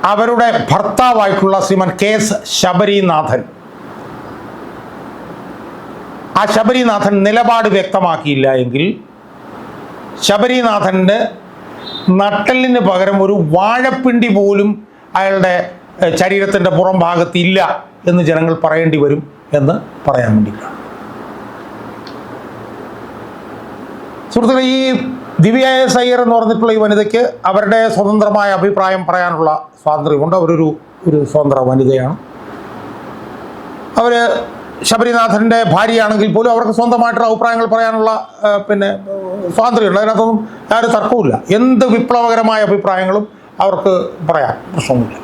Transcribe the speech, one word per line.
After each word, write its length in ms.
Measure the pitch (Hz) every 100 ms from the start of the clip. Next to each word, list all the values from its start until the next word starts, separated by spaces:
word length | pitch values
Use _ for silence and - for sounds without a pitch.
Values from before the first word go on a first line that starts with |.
| 185
അവരുടെ 340 | 208 233 240 233 - -
ഭർത്താവായിട്ടുള്ള 840 | 190 208 - 254 226 196 196 190 190
ശ്രീമാൻ 260 | 185 196 185 180
കെ 80 | 202
എസ് 220 | 214 214 190 -
ശബരിനാഥൻ, 880 | - 185 175 202 202 185 156 156 - - - - - - - - - - - - - - - - - - - - - - - - - - - - - - 190
ആ 20 | 208
ശബരിനാഥൻ 600 | 220 220 254 240 208 202 202 196
നിലപാട് 420 | 226 240 226 214 190
വ്യക്തമാക്കിയില്ല 720 | 185 196 180 160 156 135 135 131
എങ്കിൽ 220 | 123 131 180 - - - - - - - - - - - - - -
ശബരിനാഥൻ്റെ 920 | 202 247 254 233 208 196 185 185 220 247 - - - - - - - - 185
നട്ടെല്ലിന് 640 | 202 208 208 254 254 247 196
പകരം 260 | 185 190 196 190
ഒരു 100 | 202 156
വാഴപ്പിണ്ടി 760 | 170 208 240 262 262 254 240 240 202
പോലും 320 | 202 202 202 208 - - - 185
അയാളുടെ, 340 | 196 196 185 180 - - - -
ഏഹ്, 100 | 175 160
ശരീരത്തിൻ്റെ 500 | 185 196 196 196 180 185
പുറം 180 | 180 190 170
ഭാഗത്തില്ല 540 | 175 170 180 175 190 160 - - - 175
എന്ന് 140 | 175 160
ജനങ്ങൾ 240 | 160 165 160 160
പറയേണ്ടി 340 | 160 165 151 143
വരും 160 | 147 - - - 147
എന്ന് 140 | 135 - - - -
പറയാൻ 240 | 131 117 107
വേണ്ടിയിട്ടാണ്. 420 | 101 104 - - - - - - - - - - - - - - - - - - - - - - - - - 107 110 - - - - - - - - - -
സുഹൃത്തുക്കളെ, 360 | 233 233 262 254 262
ഈ 20 | 262 254 - - - -
ദിവ്യ 220 | 196 240 262 262
എസ് 160 | 262 247
അയ്യർ 180 | 247 247
എന്ന് 100 | 233 233
പറഞ്ഞിട്ടുള്ള 360 | 220 220 226 220
ഈ 20 |
വനിതയ്ക്ക് 380 | 214 208 208 226 247 - 180
അവരുടെ 300 | 196 208 226 226
സ്വതന്ത്രമായ 540 | 180 202 214 208 208 202 190
അഭിപ്രായം 440 | 196 202 185 190 180
പറയാനുള്ള 420 | 180 175 160 160 156 - -
സ്വാതന്ത്ര്യമുണ്ട്. 520 | 156 151 147 147 156 185
അവരൊരു, 260 | 165 165 156 - - - 170
ഒരു 100 | 151 139
സ്വതന്ത്ര 300 | 151 139 135 127
വനിതയാണ്. 460 | 131 135 131 127 202 - - - - - - - - - - - - - - - - - -
അവര് 200 | 233 233 233 - - - - - -
ശബരിനാഥൻ്റെ 680 | 220 240 233 226 208 226 233 208
ഭാര്യയാണെങ്കിൽ 560 | 170 226 226 214 214 214 185
പോലും 140 | 240
അവർക്ക് 200 | 226 214 220
സ്വന്തമായിട്ടുള്ള 480 | 233 240 233 233 233
അഭിപ്രായങ്ങൾ 360 | 220 233 226 233
പറയാനുള്ള, 360 | 226 226 220 220 220 - - 208
ഏഹ്, 140 | 202 202
പിന്നെ, 220 | 202 196 196 -
ഏഹ്, 400 | 196 185 196 180 170
സ്വാതന്ത്ര്യമുണ്ട്. 440 | 233 226 208 190
അതിനകത്തൊന്നും 360 | 220 214 226 220 - - -
യാതൊരു 200 | 220 233 226
തർക്കവുമില്ല. 380 | 214 240 156 107 - 208
എന്ത് 280 | 254 247 254
വിപ്ലവകരമായ 680 | 226 247 240 233 226 226 214 208
അഭിപ്രായങ്ങളും 540 | 202 202 185 185 196 208 - - -
അവർക്ക് 300 | 190 185 190 185 - - 160
പറയാം, 260 | 160 131 - -
പ്രശ്നമൊന്നുമില്ല. 460 | 180 - 123 110 -